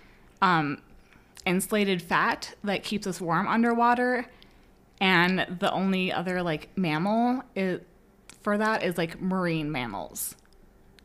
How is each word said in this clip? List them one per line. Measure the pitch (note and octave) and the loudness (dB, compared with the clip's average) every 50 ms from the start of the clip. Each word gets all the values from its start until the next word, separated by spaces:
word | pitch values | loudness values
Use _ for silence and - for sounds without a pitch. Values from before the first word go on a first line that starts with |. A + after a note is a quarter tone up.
| - - - - - - - - | -20 -20 -20 -20 -20 -14 -4 0
um, | G3 F#3 F3 D#3+ D3+ C#3+ D3 - - - - - - - - - - _ - - - | 2 4 4 4 2 0 -4 -6 -10 -20 -20 -20 -20 -20 -20 -20 -20 _ -16 -6 -2
insulated | F#3+ F3 F#3+ F#3 - A3 G#3 G3+ G3 F#3+ F3 | 0 0 0 0 0 0 0 2 2 0 -2
fat | F3 - F#3 D3+ F3 A3+ - - - - - - - | -2 0 2 2 2 2 0 -2 -6 -14 -14 -8 -4
that | G3+ F#3+ - - | -4 -4 -4 -4
keeps | - G#3 G3+ G#3 | -4 -6 -4 -4
us | G3 E3+ - | -4 -6 -4
warm | F#3+ E3 E3 E3+ G3+ - | -2 -2 0 0 0 2
underwater. | F#3+ A3+ A#3 A#3+ A#3 A#3 A#3 A#3+ A#3+ A#3+ B3 B3 B3+ A#3+ B3+ - - - - - - - - _ _ _ _ _ _ - | 2 2 2 2 2 2 4 2 2 2 2 0 0 -2 -4 -8 -14 -20 -20 -20 -20 -20 -20 _ _ _ _ _ _ 0
And | G3 F#3+ F#3 E3+ F3 F3+ F#3 F3+ C#3 - F3+ E3+ | 2 4 6 6 6 4 2 0 0 -2 -4 -2
the | G3 F#3 | -2 0
only | - E3+ F#3+ G3 F#3+ F#3 F#3 F#3 | 0 0 0 0 0 0 0 -2
other, | - - F3 F#3 F3+ F3+ | -2 -2 -2 -2 -2 -2
like, | F3+ F3 D#3 - - - - | -2 -2 -2 -4 -6 -8 -4
mammal | - F#3 D#3+ D3+ D3+ F3 G3+ G#3+ A3+ A#3+ B3 B3+ B3+ - - - | -2 0 0 0 0 0 2 2 2 2 2 0 -2 -4 -8 -4
is, | G3 F#3+ F#3 F3 - - - - _ _ _ _ _ _ - - - | -2 -2 -2 -2 -4 -6 -14 -20 _ _ _ _ _ _ -20 -18 -8
for | - G#3+ G#3 G#3 | -4 -2 0 0
that | G#3+ A3 A3 - | 2 0 0 0
is, | - F#3+ E3+ - | 0 -2 -2 -2
like, | E3 E3 - - | -4 -4 -4 -6
marine | F3+ F#3 F#3 F#3+ F3+ F3 D#3+ D#3+ D3+ D3 | -4 -2 0 0 0 0 0 0 -2 -2
mammals. | D#3 C3 B2 A#2 G2 F#2+ D#2 - - - - - - - _ - - - - - - - - - - - | -4 -4 -6 -6 -6 -8 -10 -10 -10 -10 -10 -10 -10 -14 _ -20 -20 -20 -20 -20 -20 -20 -20 -20 -20 -20